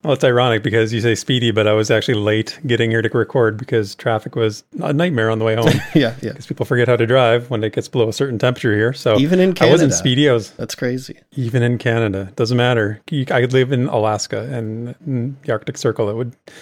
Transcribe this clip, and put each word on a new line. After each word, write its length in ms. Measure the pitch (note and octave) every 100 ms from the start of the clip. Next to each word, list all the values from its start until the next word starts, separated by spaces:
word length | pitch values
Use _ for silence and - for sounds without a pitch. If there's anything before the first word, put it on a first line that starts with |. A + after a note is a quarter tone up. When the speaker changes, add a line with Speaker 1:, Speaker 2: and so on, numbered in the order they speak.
Speaker 1:
Well, 120 | -
it's 100 | C3+
ironic 400 | C#3 A#2+ B2 A2+
because 300 | G#2+ A2 A2
you 80 | A2+
say 120 | A#2
speedy, 380 | A2 - B2+ A#2
but 160 | A2 G#2+
I 60 |
was 180 | G#2+ G#2+
actually 220 | A2+ -
late 440 | A#2 G#2 A2 A2 - D3
getting 240 | A#2 A#2
here 120 | A2+
to 80 | A2
record 480 | B2 A2 C3+ A2+ G#2+
because 380 | A#2+ A#2 G2+ -
traffic 380 | - A2 A#2
was 300 | - A2+ G#2+ _ -
a 120 | E3
nightmare 360 | D3 F3+ C#3 A2
on 100 | A2+
the 40 | A2+
way 100 | A2
home. 120 | A#2
Speaker 2:
<laughs> 260 | - -
Yeah, 220 | E3 B2 A#2+
yeah. 100 | A2+
Speaker 1:
'Cause 140 | - -
people 180 | - B2
forget 220 | A#2+ A#2+
how 80 | A#2+
to 100 | A#2
drive 440 | C3 A#2+ A#2+ A#2+
when 160 | A#2+ A2
it 80 |
gets 160 | A#2 -
below 180 | C3+ A2
a 60 |
certain 260 | A2 C#3 A#2
temperature 340 | B2 B2 B2
here. 200 | G#2 A2
So 240 | C3+ - A2
Speaker 2:
Even 220 | C#3+ F#3
in 80 | F#3+ F3
Speaker 1:
I 60 | -
wasn't 260 | D#3+ D3+
Speaker 2:
Canada. 40 | -
Speaker 1:
speedy. 320 | C3+ B2 D3
I 20 |
was 200 | A#2+ G2+
Speaker 2:
That's 220 | - A#2+
crazy. 460 | - B2+ B2+ B2+ - _
Speaker 1:
even 300 | - A#2+ B2
in 140 | A#2+ A#2+
Canada. 520 | B2+ A#2 A2 F#2+ G2 -
Doesn't 180 | A2+ B2
matter. 460 | B2 A#2+ G#2 G#2 -
You, 120 | D3+ B2+
I 120 | C3
could 100 | B2
live 220 | C3 B2+
in 140 | C3+ B2
Alaska 540 | A#2 G#2+ G#2+ - G#2+
and 520 | A#2 B2+ A2 A2 A#2+ B2+ -
in 300 | C3 A#2+ C3+
the 80 | -
Arctic 260 | A2+ - -
Circle. 320 | B2+ A2 G#2+
It 60 | A2
would 180 | B2 - - -